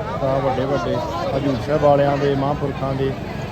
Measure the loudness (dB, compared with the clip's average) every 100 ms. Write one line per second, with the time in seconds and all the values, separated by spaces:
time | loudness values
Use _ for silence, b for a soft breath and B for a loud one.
0 | -4 -2 0 0 0 0 0 0 0 -2
1 | -2 -4 -2 0 0 0 0 2 6 6
2 | 4 2 2 2 0 0 -2 -2 -4 -2
3 | -2 -2 -6 -8 -8